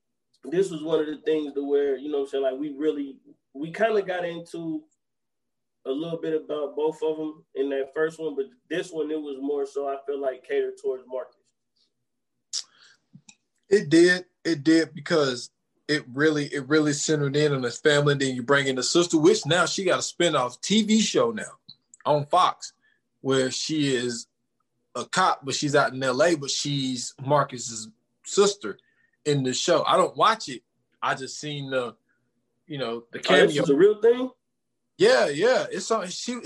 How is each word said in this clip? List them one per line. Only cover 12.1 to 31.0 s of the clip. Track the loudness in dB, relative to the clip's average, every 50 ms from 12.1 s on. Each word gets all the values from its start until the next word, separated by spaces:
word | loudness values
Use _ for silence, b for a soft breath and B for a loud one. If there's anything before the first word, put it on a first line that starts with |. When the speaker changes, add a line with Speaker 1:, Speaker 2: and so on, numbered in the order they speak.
| _ _ _ _ _ _ _ _ -12 -12 -12 b b b b b b b b _ -20 -20 _ _ -20 _ _ _ _ _ _ 0
Speaker 2:
It | 0 0 2 4
did. | 4 6 6 6 4 2 -2 _ _ _ -4
It | -4 -4 -2 2
did, | 4 4 4 4 0 -4
because | -10 -4 0 2 2 2 2 0 -4 -8 -14 _ _ _ _ _ _ _ -4
it | -4 -4 -4 -6 -2
really, | 0 2 2 2 2 -2 -4 -6
it | -6 -2 2
really | 2 2 4 2 0
centered | 0 0 0 0 0 0 0 2
in | 2 2 2 2
on | 0 -2
his | -4 -4 0
family. | 2 4 4 4 4 4 2
Then | 2 0 -2 -2
you | -2 0
bring | 2 2 2 2 2
in | 0
the | -2 0
sister, | 2 2 2 2 4 4 4
which | 6 6 4 4 2
now | 2 2 2 2
she | 0 0 -2 0
got | 0 0 0
a |
spinoff | 0 -4 -2 0 0 2 2 2 0 -2 -6 -6
T | -2 2 2 2 4
V | 4 4 4
show | 4 2 2 2 2 2
now | 0 -4 -8 -12 -14 -20 _ -20 -20 _ _ _ _ _ -2
on | 0 0 0 0 2
Fox, | 2 2 2 2 0 -2 -10 -18 -20 _ _ _ _ _ _ _ _ _
where | -2 0 0 2 0 0
she | -2 -6 -6 -4 -2 -2 0 0 0
is | 0 -2 -2 -6 -6 -10 _ _ _ _ _ _ _ _ _ _ _ _ _ -10
a | -10 -10
cop, | -4 0 2 2 2 2 -2 -4
but | -6 -6
she's | -4 -2 2 2
out | 4 2 2 0
in | -2
L | -2 -2 2 2 2
A, | 2 2
but | 0 -2 -4
she's | -6 -4 -4 -4 -2 -2 -2 -4 -4 -6 -8 -10 -12 -10 -4
Marcus's | 0 2 2 2 0 -4 -12 -12 -10 -12 -12 -14 -16 -18 _ _ _ _ _ -16
sister | -4 2 2 2 2 2 -2 -8 -12 -12 -12 _ _ _ _ _ _ _ _ -2
in | -2 0 0 0
the | -2 -2
show. | -2 2 2 2 2 4
I | 4 4 4
don't | 4 2 2
watch | 2 2 2 2 0 -4 -10
it. | -12 -14 _ _ _ _ _ _ _ -6